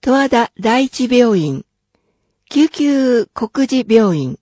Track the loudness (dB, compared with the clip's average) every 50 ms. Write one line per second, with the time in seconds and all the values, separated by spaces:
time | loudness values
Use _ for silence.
0 | 0 0 0 0 2 0 0 0 0 -2 _ -6 -2 0 0 0 0 -2 -4 -6
1 | -4 0 2 2 2 2 2 0 -2 -2 -6 -8 -10 _ _ _ _ _ _ _
2 | _ _ _ _ _ _ _ _ _ _ 0 0 0 0 0 -2 -2 0 0 2
3 | 2 2 0 0 -2 _ _ -8 -8 -6 _ -4 -2 0 0 -2 0 2 2 2
4 | 4 2 0 -2 -4 -6 -8 -12